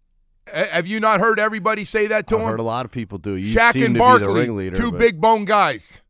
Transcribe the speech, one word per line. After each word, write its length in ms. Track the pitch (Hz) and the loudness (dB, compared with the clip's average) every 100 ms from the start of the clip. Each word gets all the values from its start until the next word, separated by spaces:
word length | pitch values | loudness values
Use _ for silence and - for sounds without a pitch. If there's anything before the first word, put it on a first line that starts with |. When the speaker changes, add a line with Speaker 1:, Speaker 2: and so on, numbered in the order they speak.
| _ _ _ _ - | _ _ _ _ -10
Speaker 1:
A-, 120 | 160 190 | -6 -4
have 200 | 165 175 | -4 -4
you 120 | 214 | -2
not 200 | 214 202 | 0 2
heard 200 | 226 220 | 2 2
everybody 440 | 220 214 190 214 | -2 -2 -4 -4
say 240 | 202 220 214 | -4 -2 0
that 200 | 214 - | -2 -2
to 80 | 220 | -2
Speaker 2:
I've 60 | |
Speaker 1:
him? 60 | 220 | -2
Speaker 2:
heard 100 | 110 | -4
a 40 | |
lot 220 | 113 117 127 | -4 -4 -6
of 60 | |
people 260 | 127 104 101 | -10 -10 -10
do. 160 | 101 | -6
You 220 | 95 101 226 | -6 -2 2
Speaker 1:
Shaq 180 | 233 | 2
Speaker 2:
seem 100 | 233 226 | 2 2
Speaker 1:
and 100 | 196 | 4
Speaker 2:
to 40 | |
be 0 | |
the 0 | |
Speaker 1:
Barkley, 420 | 247 247 202 196 | 6 6 4 0
Speaker 2:
ringleader, 340 | - - 190 180 | 0 -4 -4 -4
Speaker 1:
two 140 | 240 | -4
Speaker 2:
but 80 | - | 2
Speaker 1:
big 220 | 233 160 | 0 2
bone 240 | 220 226 202 | 2 2 2
guys, 560 | 208 170 113 - - | 2 2 -2 -12 -20